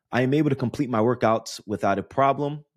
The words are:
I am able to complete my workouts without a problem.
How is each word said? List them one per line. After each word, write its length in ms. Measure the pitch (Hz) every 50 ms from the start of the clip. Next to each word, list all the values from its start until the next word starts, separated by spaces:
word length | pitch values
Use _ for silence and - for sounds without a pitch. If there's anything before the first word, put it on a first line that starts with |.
| _ -
I 120 | - 117 131
am 100 | 127 135
able 160 | 151 156 147
to 60 | 113 -
complete 320 | - 117 - - 147 117
my 100 | 123 110
workouts 600 | 107 120 127 120 - 110 110 113 - - - - -
without 340 | - 104 95 - 101 98 98
a 40 | 92
problem. 640 | - - - 139 139 139 135 147 143 147 151 147 _ _